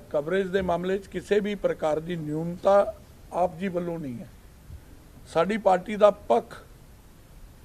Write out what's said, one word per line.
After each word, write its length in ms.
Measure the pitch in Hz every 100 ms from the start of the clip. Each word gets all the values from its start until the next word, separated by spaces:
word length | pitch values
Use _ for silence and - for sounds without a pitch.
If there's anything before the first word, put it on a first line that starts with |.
| -
ਕਵਰੇਜ 380 | 156 147 190 190
ਦੇ 140 | 190
ਮਾਮਲੇ 360 | 185 170 180 196
'ਚ 80 | 196
ਕਿਸੇ 300 | 185 - 208
ਵੀ 140 | 208 202
ਪ੍ਰਕਾਰ 440 | 175 165 160 151
ਦੀ 160 | 165 175
ਨਿਊਨਤਾ 800 | 151 156 170 180 - 202 202 - - - -
ਆਪ 220 | - 180 165
ਜੀ 100 | 196
ਵੱਲੋਂ 280 | 175 175 165
ਨਹੀਂ 200 | 139 117
ਹੈ। 100 | - - - - - - - - - - -
ਸਾਡੀ 280 | 160 175 220
ਪਾਰਟੀ 380 | 196 185 180 208
ਦਾ 140 | 208
ਪੱਖ 520 | 202 - 233 - - - - - - - - - - - -